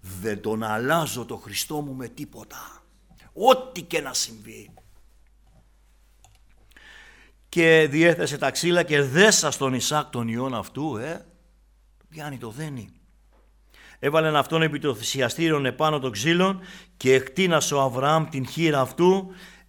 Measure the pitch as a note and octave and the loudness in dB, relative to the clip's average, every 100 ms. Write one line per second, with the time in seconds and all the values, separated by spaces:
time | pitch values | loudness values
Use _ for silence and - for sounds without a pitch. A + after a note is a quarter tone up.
0 | F#2 F#2 G#2+ G2+ G#2+ A2 A2 G#2+ B2+ E3 | -16 -8 -6 -6 -4 -4 -4 -4 0 0
1 | D3+ A2+ A2+ G#2+ - G2 - D3+ D3 C3 | -2 -8 -10 -12 -10 -8 -6 -8 -8 -12
2 | A#2+ A#2 D3 - - - - - _ _ | -14 -14 -16 -16 -20 -18 -20 -20 _ _
3 | _ - - - A3+ B3+ B3+ - - D#3+ | _ -20 -20 0 4 4 2 -14 -6 -6
4 | C#3 B2 - A2+ G#2+ G#2+ G#2 - _ - | -4 -6 -6 -10 -18 -20 -20 -20 _ -20
5 | - _ _ _ _ _ _ _ _ _ | -20 _ _ _ _ _ _ _ _ _
6 | _ _ - _ _ _ _ - - - | _ _ -20 _ _ _ _ -20 -20 -20
7 | - - - _ _ F3 E3 D#3+ D#3 D3 | -20 -20 -20 _ _ 4 8 8 6 6
8 | E3+ E3 E3+ C#3+ C#3 C3 E3+ F3 E3 D3 | 4 4 0 -2 -2 0 0 2 2 2
9 | C#3 C#3+ G#3+ - D#3 - C3+ B2+ - D3+ | 2 6 6 6 0 -2 -2 -2 -2 -2
10 | D3 B2 A#2 A2+ C3+ A#2 F#2+ - D#3 A2 | -4 -6 -4 -4 -4 -6 -8 -8 -6 -6
11 | C3+ F3 - _ _ _ _ _ _ _ | -8 -10 -16 _ _ _ _ _ _ _
12 | _ D#3 D3 C3+ A2+ A2+ D#3 C3+ G2+ _ | _ -14 -12 -10 -12 -10 -10 -10 -14 _
13 | _ _ _ _ _ _ _ _ - - | _ _ _ _ _ _ _ _ -20 -6
14 | C3+ D#3+ D#3+ D3+ C3+ E3 D#3+ D3 D3 A2+ | 0 2 2 2 2 0 0 0 -4 -4
15 | A2 C3+ B2 C3+ E3 D3+ C3+ - D#3 D3+ | -6 -2 -2 -2 -2 0 -2 -2 -2 -2
16 | C3 G#2 C3 F3 F#3 F#3+ - - - _ | -4 -4 0 2 0 -2 -12 -20 -20 _
17 | B2+ C3 C3 - F#3 D#3+ - C#3+ C3+ A#2+ | 4 4 2 0 2 2 2 0 0 0
18 | C#3 D#3+ D#3 C#3 B2+ - E3 D3 B2+ - | 2 2 0 -6 -6 -2 0 2 -2 2
19 | F3+ F#3+ F#3+ - - - | 4 4 0 -16 -20 -20